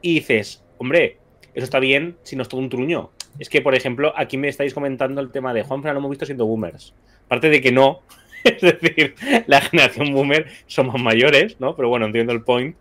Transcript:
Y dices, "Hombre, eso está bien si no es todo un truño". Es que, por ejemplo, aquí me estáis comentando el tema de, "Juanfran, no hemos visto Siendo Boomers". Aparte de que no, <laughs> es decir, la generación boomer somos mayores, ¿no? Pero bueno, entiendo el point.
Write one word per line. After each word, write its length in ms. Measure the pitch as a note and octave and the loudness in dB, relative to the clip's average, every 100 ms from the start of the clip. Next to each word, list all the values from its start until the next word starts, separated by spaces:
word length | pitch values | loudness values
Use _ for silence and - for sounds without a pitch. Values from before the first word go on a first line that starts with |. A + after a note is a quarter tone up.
Y 140 | F3 | 0
dices, 480 | D#3+ - A2 G#2 - _ _ | -2 2 -2 -2 -16 _ _
"Hombre, 400 | B2+ E3 B2+ - _ _ _ | 0 2 2 -4 _ _ _
eso 80 | - | -8
está 160 | C3 C3+ | -2 0
bien 380 | C3 C#3 E3 E3+ | 2 0 -2 -12
si 140 | - | -12
no 80 | C3+ | -10
es 60 | B2 | -8
todo 120 | C3 | -8
un 80 | C3 | -6
truño". 400 | B2 C#3 D#3+ - _ - D3 | -4 -4 -4 -6 _ -20 -18
Es 100 | - | -2
que, 120 | D3 | 0
por 120 | C3+ | 2
ejemplo, 380 | C3 C3+ A#2+ D3+ | 0 -2 -2 -2
aquí 220 | D#3 C3 C3+ | -2 -6 -4
me 100 | C#3+ | -6
estáis 260 | - C#3+ | -4 -6
comentando 440 | D3+ C#3+ C3 C3 C#3 | -4 -6 -4 -4 -4
el 100 | C3+ | -8
tema 220 | C#3 B2+ | -8 -4
de, 100 | A#2 | -4
"Juanfran, 320 | - C3+ D3 | -4 -6 -4
no 40 | C#3 | -6
hemos 120 | C#3 | -6
visto 140 | C#3 C#3+ | -8 -8
Siendo 180 | C3 | -4
Boomers". 480 | A2 A2+ F2+ - - _ _ _ | -2 -2 -6 -12 -20 _ _ _
Aparte 240 | _ A#2+ C#3+ | _ 0 4
de 100 | D3 | 4
que 120 | B2+ | 4
no, 300 | B2+ C3+ C3+ _ - | 6 4 2 _ -20
<laughs> 200 | _ - | _ 0
es 180 | A#3 A3 | 0 4
decir, 540 | F3+ E3 E3 - C#3+ - C4+ A#3+ A#3 | 2 2 -2 0 -2 -2 0 0 4
la 120 | C#3 | 2
generación 520 | - E3+ B2+ - C#3+ | 4 2 2 0 -2
boomer 320 | C#3 C#3 D3+ D#3 - _ | 0 2 0 -2 -16 _
somos 340 | - C3 A#2+ | -4 -2 -2
mayores, 580 | A#2+ A2+ C3+ C#3+ G#3 - | 0 4 6 4 2 -2
¿no? 160 | C3 | -6
Pero 140 | D3 A#2+ | -2 -2
bueno, 160 | A#2+ | 0
entiendo 260 | G#2+ A2+ A#2 | 0 -2 -2
el 100 | A#2 | -2
point. 320 | A2+ B2 C3 - | 0 -2 -2 -10